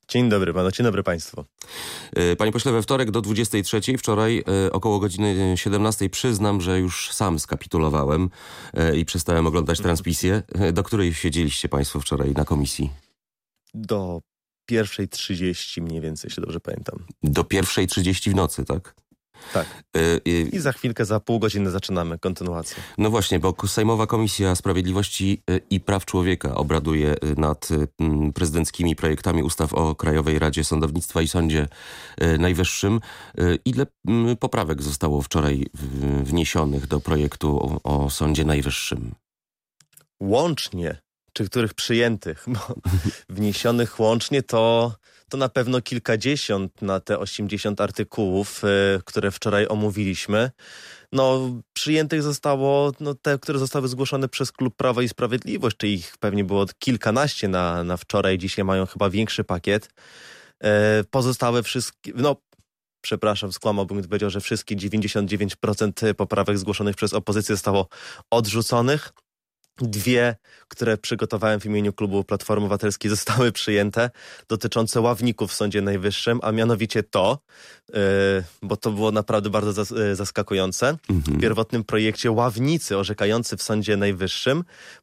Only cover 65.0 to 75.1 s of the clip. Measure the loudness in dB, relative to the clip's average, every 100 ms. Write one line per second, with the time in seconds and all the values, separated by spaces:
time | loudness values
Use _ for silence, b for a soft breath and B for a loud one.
65 | 0 -2 -2 -2 -2 -2 -2 0 -2 0
66 | 0 0 0 0 0 0 -2 -2 -2 0
67 | -2 -2 -2 -2 0 -2 2 2 0 B
68 | B B 0 0 2 0 0 2 2 0
69 | -2 _ _ _ _ _ _ -6 -4 -2
70 | 2 4 2 0 b b b -4 0 0
71 | -2 -4 -2 0 0 0 0 0 0 -2
72 | -2 -2 -2 -4 0 0 0 0 -2 -2
73 | -2 -2 0 2 2 0 0 2 2 2
74 | -2 B B B -6 -4 -2 0 0 2
75 | 2